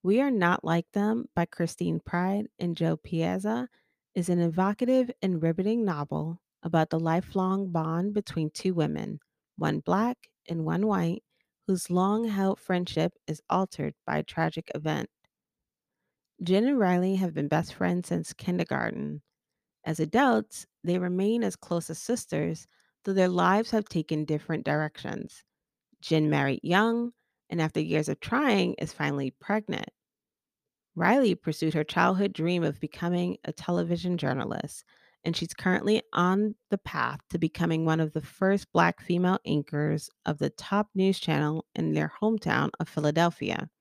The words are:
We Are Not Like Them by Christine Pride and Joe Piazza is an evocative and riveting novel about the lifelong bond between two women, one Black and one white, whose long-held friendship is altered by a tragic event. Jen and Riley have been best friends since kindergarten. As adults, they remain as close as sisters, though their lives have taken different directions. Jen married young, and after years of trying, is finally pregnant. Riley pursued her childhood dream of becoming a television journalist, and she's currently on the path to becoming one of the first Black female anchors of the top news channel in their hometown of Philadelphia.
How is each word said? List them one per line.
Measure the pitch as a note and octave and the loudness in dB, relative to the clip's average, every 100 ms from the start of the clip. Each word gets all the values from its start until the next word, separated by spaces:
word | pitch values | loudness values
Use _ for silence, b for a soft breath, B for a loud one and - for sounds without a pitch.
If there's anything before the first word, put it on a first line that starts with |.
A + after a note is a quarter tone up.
We | F3+ A3 | 4 4
Are | C#4 | 4
Not | A#3 F3 - E3 | 4 4 2 2
Like | E3+ - | 0 0
Them | G3+ G#3 A3+ - - | -2 0 0 -2 -2
by | E3+ | -2
Christine | - E3 - F3 E3 | -2 -4 -2 -2 -2
Pride | - F3 F#3 G3+ G#3+ _ | -2 -2 0 -2 -4 _
and | F3 E3 | -4 0
Joe | E3 D#3+ | 0 0
Piazza | - E3 E3 F#3 G3+ A#3 B3 _ _ _ _ - | -4 -2 0 -2 -2 -4 -4 _ _ _ _ -4
is | F3 | 0
an | F3 | 2
evocative | E3+ D#3+ F#3+ G#3 A#3+ C4 B3 - | 2 2 0 0 2 2 2 -2
and | G3 F3 | -2 0
riveting | E3 E3 F#3+ A#3 G#3+ | 0 0 0 0 0
novel | D3+ C#3+ D3+ D#3 E3+ _ _ | -2 -4 -4 -4 -6 _ _
about | E3+ E3 D#3 | 0 2 2
the | D#3+ | 0
lifelong | E3 E3 - G3 F#3 F#3+ G3 | 2 0 0 -2 0 0 -2
bond | E3+ D#3+ E3 G3 G#3 | -2 -2 -2 -2 -2
between | - - D#3 | -4 -4 -4
two | - F#3+ | -2 -2
women, | F3 D#3 - G#1 D3+ _ _ _ - | 0 0 0 -6 -10 _ _ _ -4
one | D#3+ D#3 | -2 -2
Black | E3 F#3 A#3 B3 _ _ - | 0 0 0 -4 _ _ -8
and | E3 D#3+ | -4 -2
one | E3 G#3+ | 0 0
white, | G3 E3+ F#3+ _ _ _ _ - | 0 0 -2 _ _ _ _ -2
whose | F#3 - | -2 0
long-held | F3+ F#3 G#3+ A#3 G3+ F#3+ - | 0 2 2 0 0 0 0
friendship | - F3+ F3 - E3 _ - | -2 -2 0 -2 -2 _ -10
is | D#3 _ | -10 _
altered | F3+ F#3+ - D3+ - - | 0 0 -4 -6 -6 -4
by | D3+ | -4
a | |
tragic | - - E3 D#3+ - | -4 -2 -2 -2 -10
event. | - D3+ D3 - _ _ _ _ _ _ _ _ _ _ _ _ _ | -6 -4 -4 -4 _ _ _ _ _ _ _ _ _ _ _ _ _
Jen | F3 F#3+ A#3+ | 2 2 4
and | C#4 | 4
Riley | F#3+ F3+ F#3 F#3+ | 4 4 2 0
have | F#3 D#3 | -2 -2
been | C#3+ | 0
best | D#3 E3 - | 0 -2 -2
friends | F3+ F3+ F3 | -2 -2 -2
since | F3 D#3+ | -4 -4
kindergarten. | - - F3+ E3+ C3+ - - D3 D3+ _ _ _ _ _ _ - | -8 -4 -2 0 -2 -2 -4 -8 -8 _ _ _ _ _ _ -6
As | D#3+ | -4
adults, | D3+ A3+ C4+ A3+ G#3+ - - _ | 0 2 4 2 0 -12 -20 _
they | E3+ F3+ | -2 -2
remain | F3+ F3+ G3+ A#3 | 0 0 0 2
as | G#3+ - | 0 -4
close | - E3+ E3 | -4 -4 -4
as | D#3+ | -10
sisters, | - A#3+ - D#3 D#3+ E3 - _ _ _ | -4 -6 -4 -4 -2 -4 -12 _ _ _
though | - | -2
their | F#3+ F#3 | 2 4
lives | F3+ F3 G3 A3+ | 4 4 4 2
have | A3 G#3 | -2 0
taken | F3 D#3 D#3 D3+ | -4 -2 -2 -2
different | D3+ - D#3+ - | -4 -2 -4 0
directions. | D3 D3+ - - - - - _ _ _ _ _ _ | -2 -2 -6 -10 -10 -10 -16 _ _ _ _ _ _
Jen | - D#3+ D3+ | 0 2 4
married | D3 C#3 C3+ | 2 2 -2
young, | - F3+ A3+ A#3 A#3+ - _ _ _ | 2 2 2 0 -4 -8 _ _ _
and | E3+ | -2
after | D#3 D#3 | 0 0
years | D#3 D#3+ D#3 | 0 0 0
of | - | -4
trying, | - A#3+ C#4+ G#3 F3+ F#3 | -2 0 2 2 2 -2
is | D#3 | -8
finally | - D3 C#3+ C3+ - | -4 -2 -2 -4 -8
pregnant. | - G#3+ G#3+ - - _ _ _ _ _ _ _ _ _ _ E3+ | -2 -2 -2 -8 -8 _ _ _ _ _ _ _ _ _ _ 0
Riley | F3 B3+ B3 F3 | 4 6 4 2
pursued | - D3+ D#3+ | -2 -2 0
her | D3+ | 0
childhood | D3+ - F3+ F#3+ G3+ | -2 2 2 2 0
dream | - E3 F3+ | 0 0 2
of | D#3+ D3+ | 0 -2
becoming | D3+ - E3+ F3 F3 - | -8 -4 -2 0 0 -4
a | - | -8
television | - - F3 E3+ E3+ F3+ F3+ | -8 -2 0 0 -2 -2 -2
journalist, | D3 C3+ - - - - - b b b | 0 -2 -4 -6 -8 -12 -20 b b b
and | D#3+ E3+ | -4 -4
she's | E3 | -6
currently | - F#3 F3+ - G#3+ - | -4 0 0 2 0 0
on | - F3+ F#3+ G#3+ G#3 _ | 0 2 2 0 -4 _
the | G3 | -6
path | - D#3 B2 C#3+ _ | -4 -4 -4 -4 _
to | E3+ | -2
becoming | D#3+ - E3 D#3+ | -2 0 0 2
one | D#3+ D#3+ | 2 2
of | D#3 | 0
the | D#3+ | -2
first | - - F#3+ G3+ - | -8 -2 2 2 2
Black | E3+ E3+ - | 4 4 2
female | - F3 F3+ F#3+ - | -2 2 2 2 0
anchors | D3+ C#3+ D3 D3+ D#3 - _ - | -2 0 -2 0 -2 -4 _ -6
of | D3 | -2
the | D3+ | -2
top | - - G3+ G#3 F#3+ | -4 -2 -2 0 0
news | F#3+ F#3+ | 2 2
channel | - D3 D3 D#3 - - | 0 0 0 -2 -6 -4
in | D#3+ | 0
their | D#3 D#3 - | 0 -2 0
hometown | G#3+ A3 E3+ B2 C#3+ - | 0 0 0 0 0 -4
of | D#3+ | -6
Philadelphia. | - D3 D3+ E3+ - G#2+ F2+ D#3 _ | 0 0 4 2 0 -6 -4 -8 _